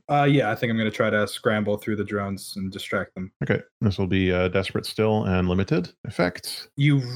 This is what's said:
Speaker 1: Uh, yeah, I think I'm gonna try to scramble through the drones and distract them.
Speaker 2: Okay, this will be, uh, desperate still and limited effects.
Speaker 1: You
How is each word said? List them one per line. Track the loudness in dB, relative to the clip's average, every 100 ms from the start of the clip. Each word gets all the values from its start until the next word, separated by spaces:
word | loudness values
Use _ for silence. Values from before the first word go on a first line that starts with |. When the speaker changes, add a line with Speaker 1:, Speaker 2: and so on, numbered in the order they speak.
| -2
Speaker 1:
Uh, | 2
yeah, | 4 4 2
I | 0
think | -2
I'm | 0
gonna | 0
try | 0 0
to | 2 0
scramble | -2 0 0 0 -2
through | -2 -4
the | -2
drones | -4 -4 -6 -10 -8
and | -8
distract | -8 -6 -4 -4 -8
them. | -12 -4
Speaker 2:
Okay, | -2 0 -4 _
this | 0 0
will | 2
be, | 2 4
uh, | 2 2
desperate | 0 -2 -4 -4
still | 0 2 2 2
and | 2 2
limited | 2 2 0 -2 -8 -8
effects. | -2 -2 -2 -10 -14 -8 0
Speaker 1:
You | 4 4 0